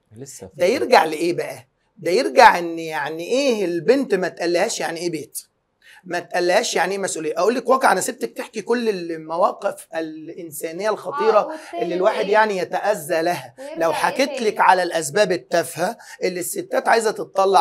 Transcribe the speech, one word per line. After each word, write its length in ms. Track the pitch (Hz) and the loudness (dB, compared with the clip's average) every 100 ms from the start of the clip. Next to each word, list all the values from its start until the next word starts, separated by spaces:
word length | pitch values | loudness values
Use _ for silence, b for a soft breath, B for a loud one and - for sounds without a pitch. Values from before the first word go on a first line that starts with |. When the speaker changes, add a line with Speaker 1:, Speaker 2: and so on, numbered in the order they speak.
| _ 107 | _ -20
Speaker 1:
لسه 300 | 139 - 92 | -18 -18 -14
في 60 | - | 0
Speaker 2:
ده 100 | 180 | 0
يرجع 400 | 277 320 233 165 | 2 4 4 4
لإيه 280 | 156 170 | -2 -2
بقى؟ 340 | 151 143 131 - _ _ - | -2 -6 -10 -18 _ _ -8
ده 140 | 165 | -2
يرجع 460 | 185 294 262 226 180 | 0 2 8 8 8
إن، 200 | 170 165 | -2 -8
يعني 440 | 165 156 147 160 | -6 -6 -6 -6
إيه 420 | 170 247 285 220 180 | -2 0 2 0 -2
البنت 500 | 175 160 269 262 190 | 0 2 2 2 0
ما 120 | 175 | -2
تقلهاش 520 | - 170 175 214 - | -4 0 0 0 -2
يعني 200 | 160 165 | -6 -6
إيه 100 | 175 | -6
بيت؟ 300 | 156 127 - - _ _ _ B B 175 | -6 -10 -14 -16 _ _ _ B B -8
ما 140 | 170 | -8
تقلقاش 560 | 170 185 175 190 233 196 | -4 -2 2 2 2 0
يعني 160 | 175 | 0
ايه 60 | 196 | -2
مسؤولية. 320 | 196 165 156 156 | -6 -6 -6 -2
أقول 180 | 190 254 | 0 0
لك 140 | - | 2
واقع، 220 | 254 175 | 4 4
أنا 100 | 185 | 2
سبتك 360 | 180 247 - - | -2 -6 -8 -8
تحكي 240 | - 220 | -12 -8
كل 280 | - 240 226 | -2 -2 -2
المواقف 1000 | 190 170 165 156 165 214 226 196 - - 165 | -4 -6 -10 -6 0 0 0 -6 -6 -10 -8
الإنسانية 920 | 160 156 151 180 170 143 165 170 214 | -8 -10 -14 -14 -14 -10 -10 -4 -4
الخطيرة 500 | 208 180 - 220 214 | -4 -4 -2 4 4
Speaker 3:
آه، 60 | - | 2
والتاني 360 | - - 170 | -4 -10 -6
Speaker 2:
اللي 120 | 180 175 | -4 0
الواحد 300 | 190 214 190 | 0 0 2
Speaker 3:
إيه؟ 60 | |
Speaker 2:
يعني 240 | 208 220 190 | 2 2 0
يتأذى 640 | 165 175 196 208 151 165 | -4 -4 -2 -2 -2 -2
لها. 320 | 170 170 - - | -2 -4 -8 -16
Speaker 3:
ويرجع 160 | 277 330 | -12 -4
Speaker 2:
لو 120 | 165 | -2
Speaker 3:
إيه 60 | - | 0
Speaker 2:
حكيت 340 | 180 233 285 | 0 0 -2
Speaker 3:
تاني؟ 200 | 262 214 | -2 -2
Speaker 2:
لك 100 | - | 2
على 240 | 175 185 | 4 4
الأسباب 480 | 175 165 147 170 202 | 4 -2 -2 2 2
التافهة 640 | 180 - 175 160 139 185 233 B B | 0 -2 -2 -2 -4 -4 -6 B B
اللي 160 | 180 180 | -6 -4
الستات 480 | - - 175 254 240 | -8 -8 -4 -2 2
عايزة 240 | 233 220 | 2 2
تتطلع 480 | 208 185 190 190 185 | -2 -4 0 4 4